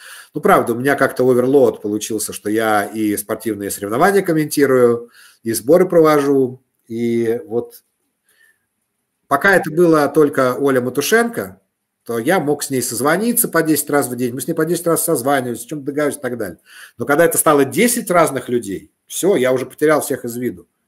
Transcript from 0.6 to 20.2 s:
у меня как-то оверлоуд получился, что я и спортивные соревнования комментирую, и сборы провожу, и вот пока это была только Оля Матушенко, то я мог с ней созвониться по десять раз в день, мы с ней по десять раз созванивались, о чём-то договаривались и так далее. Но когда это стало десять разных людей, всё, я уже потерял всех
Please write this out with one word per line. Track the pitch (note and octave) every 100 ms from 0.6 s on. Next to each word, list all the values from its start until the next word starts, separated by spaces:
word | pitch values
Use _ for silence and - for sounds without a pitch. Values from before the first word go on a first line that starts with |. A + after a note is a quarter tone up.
| A#2
у | A#2
меня | C#3
как-то | C3 C3 - B2+
оверлоуд | B2 B2+ C#3 A2+ -
получился, | G#2 G#2+ - G#2+ -
что | F2+ G#2
я | A2 A2 G#2
и | G#2 A2 G#2+ G2
спортивные | - G#2+ A#2 G2+ G2
соревнования | - G2+ A#2 F#3+ G3
комментирую, | F3 D#3 D3 D3 C#3 B2+ A#2+ A#2 A#2+ _ - _
и | A2+
сборы | A2 A2+ F3+ F3+
провожу, | E3+ D#3 D3 C#3 C#3 B2 B2+ _ _ -
и | A2+ A#2 A#2 A2+ A#2+ G#2+
вот | A#2 A#2 - _ _ _ _ _ _ _ _ _ _ _ _ _ _ -
пока | C#3+ G3+
это | F3+ D#3+
была | D#3 E3+ D#3 C#3
только | D#3 D3 C#3 B2+ B2+
Оля | C#3+ C3
Матушенко, | B2 C#3 C#3 A3+ A#3 - F#2+ F#2 _ _ _ _
то | - A#2
я | B2+ F#3+
мог | C#3+ C#3+
с | -
ней | C3
созвониться | A#2+ A2+ C#3+ F3 A#3 A#3 F3+
по | E3
десять | D#3 D3 -
раз | C#3+ B2
в | B2
день, | B2
мы | C3+
с | E3+
ней |
по | D#3
десять | D#3+ E3 E3+
раз | D#3
созванивались, | - C#3+ C3 C#3 B2 A2+
о | -
чём-то | D3+
договаривались | C3+ C#3 D3 -
и |
так | B2 B2
далее. | F#2+ D#2+ _ - - -
Но |
когда | A#2 D3 E3
это | -
стало | D#3+ C#3+ C3
десять | C3 A#3 A#3 F3+
разных | F3 D3+ C3+ B2
людей, | B2 G2+ F2 - _ -
всё, | - F#3 D#3+
я | B2+
уже | C3 A#2+
потерял | - D3+ C#3+
всех | B2+ C3